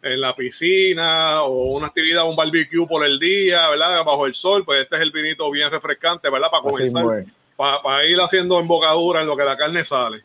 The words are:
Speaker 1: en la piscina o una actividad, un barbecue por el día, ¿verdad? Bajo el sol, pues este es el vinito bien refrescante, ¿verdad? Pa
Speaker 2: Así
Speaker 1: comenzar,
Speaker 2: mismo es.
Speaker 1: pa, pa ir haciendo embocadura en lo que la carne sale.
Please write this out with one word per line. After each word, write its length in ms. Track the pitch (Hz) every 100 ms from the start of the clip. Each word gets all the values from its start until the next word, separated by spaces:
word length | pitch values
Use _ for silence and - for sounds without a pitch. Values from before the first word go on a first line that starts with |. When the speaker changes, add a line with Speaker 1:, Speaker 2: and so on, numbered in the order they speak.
Speaker 1:
en 200 | 143 131
la 140 | 131 127
piscina 1040 | 123 - 170 190 190 165 165 160 160 156
o 280 | 143 131 131 139
una 120 | 147
actividad, 400 | 165 160 170 165
un 60 | 160
barbecue 500 | 156 165 156 165 165
por 180 | 160 147
el 140 | 139
día, 500 | 170 196 190 175 160
¿verdad? 340 | 147 170 175 151
Bajo 200 | 143 139
el 80 |
sol, 300 | 123 180 202
pues 200 | 175 139
este 120 | 131 160
es 60 |
el 100 | 160
vinito 380 | 156 156 156 151
bien 200 | 143 147
refrescante, 580 | 151 156 143 165 170 147
¿verdad? 200 | 135 160
Pa 60 | 160
Speaker 2:
Así 80 | 135
Speaker 1:
comenzar, 360 | 139 131 123
Speaker 2:
mismo 100 | 117
es. 140 | 107 98 _ _ -
Speaker 1:
pa, 260 | 139 143
pa 240 | 139 139 156
ir 140 | 175
haciendo 380 | 180 185 180 180
embocadura 600 | 165 170 160 160 170 165
en 60 | 156
lo 80 | 143
que 80 |
la 140 | 143 135
carne 260 | 151 170
sale. 400 | 160 135 120 110